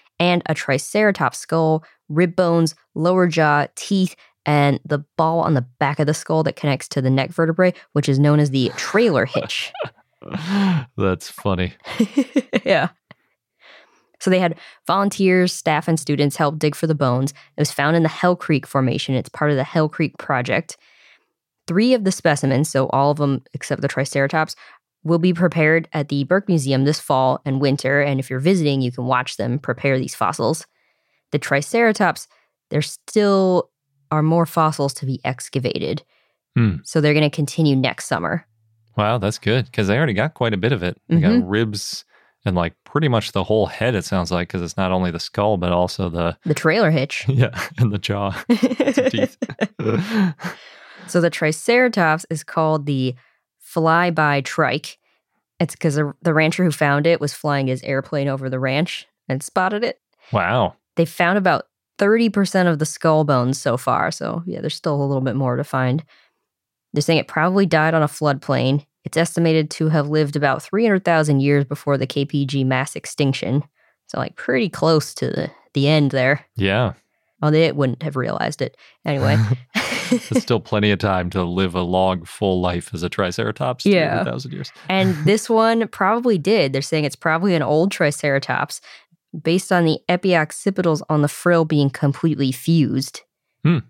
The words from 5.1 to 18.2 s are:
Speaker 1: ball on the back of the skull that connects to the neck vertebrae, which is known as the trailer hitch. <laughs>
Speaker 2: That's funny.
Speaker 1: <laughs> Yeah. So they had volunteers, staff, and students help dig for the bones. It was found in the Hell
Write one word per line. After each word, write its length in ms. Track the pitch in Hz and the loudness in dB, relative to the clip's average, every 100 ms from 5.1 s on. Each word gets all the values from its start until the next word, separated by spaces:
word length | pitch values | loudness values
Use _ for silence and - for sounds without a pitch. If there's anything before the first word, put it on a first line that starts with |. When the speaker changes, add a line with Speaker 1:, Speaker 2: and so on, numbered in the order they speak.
| - | -2
Speaker 1:
ball 220 | 160 165 | 0 2
on 140 | 160 | 2
the 80 | 143 123 - | 0 -2 -4
back 220 | 139 147 | -2 0
of 60 | 147 | -2
the 60 | |
skull 280 | 156 - 160 | -2 -2 0
that 140 | 151 - | 0 -2
connects 320 | 147 131 - | -2 -2 -4
to 120 | - | -2
the 100 | 131 | 2
neck 200 | 131 131 | 2 0
vertebrae, 420 | 170 165 165 185 - - | -2 0 2 0 0 -4
which 160 | 151 143 | -2 2
is 100 | 135 | 4
known 220 | 147 147 | 4 4
as 100 | 143 | 2
the 200 | 131 120 - | 2 -2 -4
trailer 480 | - 202 233 135 | -2 2 4 2
hitch. 460 | 98 - - - - 740 - - _ _ | 0 -2 -6 -8 -8 -10 -12 -14 _ _
<laughs> 80 | - - 165 202 196 170 120 - | -12 -10 -4 0 2 0 -2 -2
Speaker 2:
That's 340 | 98 90 - | 0 -2 -6
funny. 440 | - 104 92 107 - | -6 -2 0 -2 -6
Speaker 1:
<laughs> 60 | - - 220 - 254 277 - 208 | -6 -2 0 0 0 -2 -2 -2
Yeah. 240 | - 165 160 - - _ _ _ _ _ - - _ _ _ - | 0 0 0 -6 -20 _ _ _ _ _ -20 -20 _ _ _ -6
So 80 | - | 0
they 100 | 185 | 2
had 200 | 180 160 - - - | 2 -2 -14 -10 -2
volunteers, 640 | 185 202 - 190 185 180 | 0 0 2 2 4 2
staff, 360 | - - 151 160 | 0 -2 0 0
and 100 | 160 | -2
students 380 | - 143 143 - | 0 0 0 0
help 220 | 147 151 | -2 0
dig 160 | 151 | -2
for 120 | - 160 | 0 -2
the 80 | |
bones. 360 | 147 131 127 135 - - - | 0 0 0 -2 -6 -10 -4
It 40 | |
was 120 | 147 | -2
found 240 | - 143 170 | 0 2 2
in 60 | |
the 60 | 160 | 2
Hell 260 | - | 2